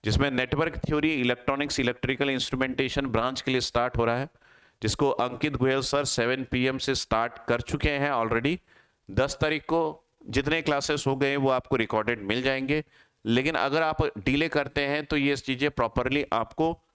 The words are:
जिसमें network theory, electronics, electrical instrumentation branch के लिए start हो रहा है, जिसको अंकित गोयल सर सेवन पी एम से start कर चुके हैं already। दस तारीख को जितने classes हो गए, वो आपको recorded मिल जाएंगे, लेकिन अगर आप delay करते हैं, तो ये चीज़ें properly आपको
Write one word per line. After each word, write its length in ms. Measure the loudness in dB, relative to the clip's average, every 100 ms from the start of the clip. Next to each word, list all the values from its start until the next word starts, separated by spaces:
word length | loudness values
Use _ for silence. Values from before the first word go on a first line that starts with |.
| 0
जिसमें 260 | 2 2
network 460 | 0 -2 0 -2 -2
theory, 360 | -2 2 2
electronics, 640 | 2 0 0 -2 -2 -2 0
electrical 500 | 0 0 -4 0 0
instrumentation 760 | -2 -2 -2 -2 0 -2 -2 0
branch 360 | 0 0 -2
के 100 | -2
लिए 100 | 0
start 360 | 0 0 0 0
हो 80 | 2
रहा 120 | 0
है, 120 | -4 _ _ -20 _ _
जिसको 280 | -4 2 2
अंकित 460 | 2 0 -2 -4 2
गोयल 260 | 2 2
सर 220 | 0 -2 0
सेवन 380 | 0 0 -2
पी 220 | -2 0 0
एम 120 | 0
से 180 | -2 -2
start 380 | 0 0 0 -6 -2
कर 140 | -2
चुके 280 | -2 -2 0
हैं 220 | 0 0
already। 460 | 0 0 0 0 -4 _ _ _ _ -6
दस 260 | 0 0 0
तारीख 220 | -2 -2
को 420 | 0 0 0 -6 _ _ -4
जितने 340 | -2 0 0
classes 420 | 0 0 0 -2 0
हो 80 | 0
गए, 200 | 0 2
वो 140 | 2
आपको 260 | 0 0 0
recorded 460 | 2 0 0 -2
मिल 200 | -2 -2
जाएंगे, 420 | 0 -2 0 -2 -4 _ _ _ 0
लेकिन 300 | 2 2 0
अगर 260 | 0 2
आप 360 | 0 0 -2 -2
delay 300 | -2 0 2
करते 340 | 0 -2 -2
हैं, 240 | 0 -2 0
तो 120 | 0
ये 180 | 2 0
चीज़ें 360 | -2 0 0
properly 540 | 0 0 0 0 0 0
आपको 480 | -2 -2 -2 -2 -2 _